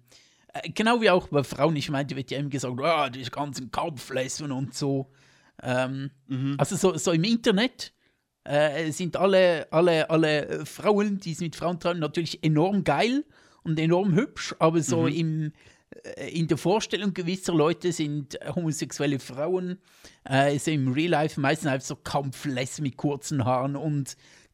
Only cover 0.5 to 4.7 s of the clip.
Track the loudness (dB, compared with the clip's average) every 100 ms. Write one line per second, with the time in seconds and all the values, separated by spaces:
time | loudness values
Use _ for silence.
0.5 | -12 -6 0 2 4 6 4 4 0 0
1.5 | 2 2 2 -2 -4 -4 -6 -6 -6 -4
2.5 | -4 -4 -2 0 2 0 -4 -8 -6 -6
3.5 | -8 -8 -4 -4 -6 -6 -4 -4 -6 -6
4.5 | -4 -6